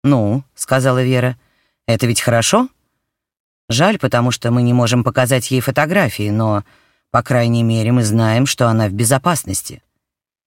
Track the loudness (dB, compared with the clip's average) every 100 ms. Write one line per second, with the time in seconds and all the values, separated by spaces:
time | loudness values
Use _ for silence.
0 | 0 2 2 -2 -6 -14 -2 0 2 0
1 | 0 0 -2 -4 _ _ _ _ -4 0
2 | 0 0 0 0 2 0 0 -8 _ _
3 | _ _ _ _ _ _ _ 0 0 0
4 | -2 0 0 -2 -2 0 2 2 2 0
5 | 0 0 0 0 0 -2 0 -2 0 0
6 | 0 -2 -2 0 0 -2 -4 _ _ _
7 | _ -4 0 0 2 0 0 0 0 2
8 | 2 2 2 2 0 0 0 2 0 -2
9 | 0 0 0 -4 -6 -10 -10 -18 _ _
10 | _ _ _ _